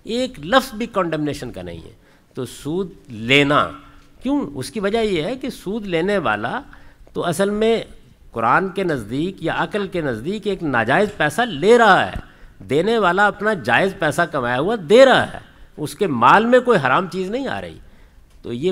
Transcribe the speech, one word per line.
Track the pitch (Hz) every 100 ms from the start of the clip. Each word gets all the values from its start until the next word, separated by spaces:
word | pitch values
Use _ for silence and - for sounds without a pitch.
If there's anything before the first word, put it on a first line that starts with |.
| -
एक | 233 254 151
लफ्ज़ | 151 254 - 214
भी | 233
कॉन्डेमनेशन | 196 175 156 147 135 120
का | 95
नहीं | 87 85
है। | 82 - _ _ _ -
तो | 123
सूद | - 143 175 185 - -
लेना | 110 113 139 143 143 90 - - - - -
क्यों? | 254 285
उसकी | - - 123 220
वजह | 196 226
यह | 214 175 165
है | 254
कि | 269
सूद | - 180 220 202
लेने | 165 185 202
वाला | 127 104 113 226 - - - - - -
तो |
असल | 175 170 196
में | 208 220 220 - - - _ -
कुरान | 113 113 151 190
के | 180 185
नज़दीक | 139 101 127 175 185
या | 160 127
अकल | 165 208 190
के | 175
नज़दीक | 147 110 139 208 208
एक | 190
नाजायज़ | 160 120 110 156 208 -
पैसा | 151 180 240
ले | 139 185 240
रहा | 220 170
है, | 101 90 - - - -
देने | 95 139 190 233
वाला | 185 180 208
अपना | 196 208
जायज़ | 202 113 120 190 190
पैसा | 156 156 170
कमाया | 147 120 123
हुआ | 175 233
दे | 151 226 269
रहा | 190
है, | 110 - - - - -
उसके | 147 - 196
माल | 123 123 180 233
में | 247
कोई | 247 202
हराम | 131 143 185
चीज़ | 180 185
नहीं | 240 262
आ | 101
रही। | 90 80 - - - - - - -
तो |
ये | 120 175